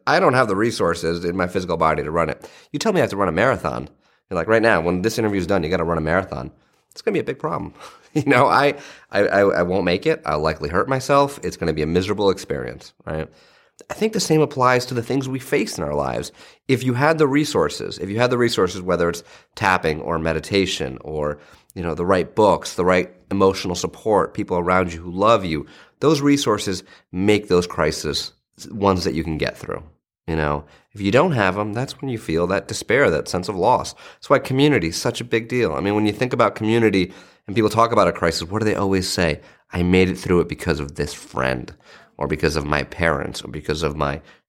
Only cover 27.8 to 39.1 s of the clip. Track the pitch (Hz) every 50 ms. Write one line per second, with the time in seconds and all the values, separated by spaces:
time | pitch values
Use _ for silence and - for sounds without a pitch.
27.8 | 80 78 76 - - 76 71 - - - - _ _ _ _ - - - - 104
28.8 | 98 98 95 90 85 92 76 80 80 82 80 76 - - - - - - 50 -
29.8 | 80 - - _ _ _ _ _ _ - 82 80 76 73 73 73 73 - - _
30.8 | _ _ - 107 98 98 98 127 165 190 151 120 101 92 92 101 104 107 104 117
31.8 | 131 - - - - 135 120 107 - - 80 82 87 87 95 98 - - - -
32.8 | - - 107 135 143 104 80 73 - - - 92 90 - 104 101 110 120 127 -
33.8 | - - - - - - - _ - - 143 131 - - 131 131 143 151 143 113
34.8 | 82 80 87 - - 123 113 - 123 120 - 113 117 120 127 123 113 90 73 67
35.8 | 85 101 104 107 107 107 101 - 131 123 - - 117 104 - - 110 107 113 117
36.8 | 113 107 98 95 87 90 - - - - _ _ _ - 95 113 107 104 - 113
37.8 | 117 113 117 110 95 87 85 - 90 85 78 - 85 82 98 110 107 107 - -
38.8 | 98 98 98 92 90 -